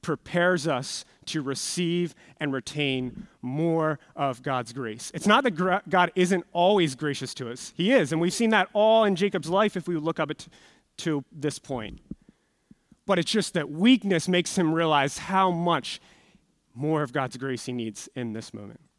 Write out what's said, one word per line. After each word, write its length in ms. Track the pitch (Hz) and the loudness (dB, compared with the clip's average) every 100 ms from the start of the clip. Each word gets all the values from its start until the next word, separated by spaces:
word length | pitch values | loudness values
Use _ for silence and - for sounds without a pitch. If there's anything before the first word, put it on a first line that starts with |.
prepares 640 | - 147 - 170 175 180 143 | -4 -6 -2 0 2 2 0
us 360 | 131 131 - - _ - | -2 -4 -10 -12 _ -8
to 160 | 160 | -6
receive 720 | 135 131 - - 175 170 175 - - _ | -4 -6 -4 -2 0 0 -2 -6 -20 _
and 140 | 147 | -4
retain 720 | 135 - 151 143 131 127 - - _ | -4 -6 -4 -2 -2 -4 -10 -18 _
more 560 | 123 139 165 165 156 147 _ - | -8 -2 0 0 0 -4 _ -6
of 280 | 139 123 | -4 -4
God's 280 | 127 131 117 | -4 -4 -4
grace. 400 | 120 120 107 - 165 | -8 -10 -10 -12 -4
It's 100 | 202 | 4
not 180 | 220 269 | 4 4
that 60 | |
gra-, 300 | 160 185 185 202 | 0 0 0 0
God 220 | 185 175 | 2 2
isn't 320 | 185 180 190 - | 2 2 2 -2
always 420 | 170 175 208 160 | 2 4 4 2
gracious 400 | 131 151 135 131 - | -2 -6 -4 -8 -10
to 140 | 123 | -10
us. 240 | 123 - - | -10 -14 -2
He 160 | 180 | 4
is, 200 | 262 147 | 4 4
and 100 | 160 | 0
we've 120 | 175 | 0
seen 180 | - 233 | 2 2
that 160 | 220 180 | 4 2
all 320 | 214 214 226 214 | 2 4 6 4
in 100 | 180 | 2
Jacob's 340 | 202 185 147 | 0 -2 -2
life 260 | 185 214 185 | 0 2 0
if 120 | 170 | -4
we 80 | 170 | -4
look 240 | 151 165 | -4 -2
up 100 | 147 | -4
at, 180 | 151 - - - _ _ - | -6 -12 -20 -20 _ _ -8
to 260 | 170 151 135 | -4 -4 -4
this 260 | 160 143 - | -6 -6 -6
point. 440 | - 131 107 - _ - _ _ _ _ _ - _ _ - | -8 -8 -8 -14 _ -20 _ _ _ _ _ -20 _ _ -2
But 100 | 185 | 0
it's 140 | 165 | 2
just 240 | 214 - 175 | 0 0 -4
that 160 | 147 | -4
weakness 560 | 151 214 262 202 175 170 | 2 6 6 4 0 2
makes 280 | 180 180 - | 0 2 2
him 160 | 165 | 2
realize 460 | 165 165 147 139 - | 2 4 4 2 -2
how 320 | - 190 190 | -2 2 2
much 500 | 170 175 160 - - - _ _ _ _ _ _ 117 | 2 0 0 -2 -12 -16 _ _ _ _ _ _ -6
more 260 | 147 156 | -2 0
of 120 | 147 | 0
God's 240 | 135 131 123 | -2 -4 -4
grace 280 | 135 123 - | -6 -6 -6
he 60 | |
needs 380 | 123 113 101 - - | -6 -6 -8 -12 -8
in 180 | 120 | -6
this 200 | 110 110 | -8 -10
moment. 280 | 110 104 - _ | -14 -16 -18 _